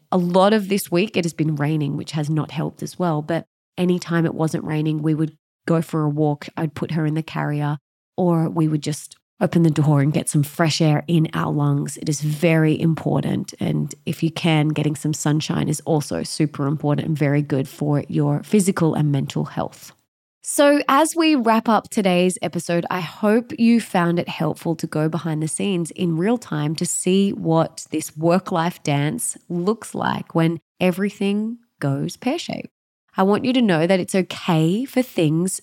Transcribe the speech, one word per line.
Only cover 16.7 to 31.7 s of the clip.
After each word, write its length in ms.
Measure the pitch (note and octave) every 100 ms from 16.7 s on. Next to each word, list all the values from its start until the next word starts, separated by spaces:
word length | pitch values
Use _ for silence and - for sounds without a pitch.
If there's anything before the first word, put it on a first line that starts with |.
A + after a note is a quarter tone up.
| D3+ D3 D3 -
and 100 | D3+
very 260 | D3 C#3+
good 260 | D3 C#3 C#3
for 340 | - D3 C#3+ -
your 340 | D#3 D3 D3
physical 520 | - G#3+ F#3 F#3+ D#3+
and 180 | - D3
mental 320 | C#3 C#3+ D3+
health. 480 | D3+ - - - - _ _ _ _ _
So 400 | - - C#4+ C#4+ -
as 260 | C4+ D#4+
we 220 | E4 D#4+ D4+
wrap 320 | A3+ A3 A#3
up 200 | G#3 -
today's 480 | - F#3+ F3 F#3 -
episode, 420 | E3 E3+ - E3+ -
I 80 | F3+
hope 540 | D#3+ - G#3 A3+ A#3+ -
you 220 | A#3 A#3
found 380 | - F#3 E3+ E3+
it 100 | -
helpful 460 | - D#3 - E3+
to 140 | D#3+ D#3+
go 200 | D#3 D#3
behind 320 | E3 D#3+ D#3
the 60 | D#3
scenes 460 | - G3 F3+ E3
in 240 | - F3+ D#3+
real 220 | G3 A#3+
time 360 | - D3+ D3
to 120 | D#3 F3
see 460 | - F3+ F#3+ G3
what 540 | - E3 D#3+ D#3 - -
this 260 | D#3 - D3+
work-life 680 | E3 F#3 - F3 E3+ -
dance 540 | - C#3+ D3 D#3+ - - -
looks 460 | F3 F3+ A#3 -
like 400 | - - - -
when 240 | E3 E3 E3 _ -
everything 800 | F#3 F3+ G3+ - G3 G#3 A3 A#3 _